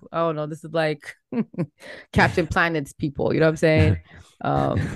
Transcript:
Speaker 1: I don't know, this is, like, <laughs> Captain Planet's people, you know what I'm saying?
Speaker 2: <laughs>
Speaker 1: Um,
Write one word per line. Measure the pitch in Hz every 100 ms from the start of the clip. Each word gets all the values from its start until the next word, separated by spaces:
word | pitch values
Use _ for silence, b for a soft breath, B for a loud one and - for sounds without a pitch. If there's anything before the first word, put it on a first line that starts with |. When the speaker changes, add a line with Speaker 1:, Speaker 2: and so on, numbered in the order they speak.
| -
Speaker 1:
I | 165
don't | 165 151
know, | 151
this | 160
is, | 160
like, | 165 156 151 - - _
<laughs> | 247 - - 165 _ - - -
Captain | 165 165 - 160
Planet's | 185 170 160 147
people, | - 151 - -
you | 143
know | 160
what |
I'm | 156
saying? | 160 156 95 87
Speaker 2:
<laughs> | b b b _
Speaker 1:
Um, | - 69 69 - -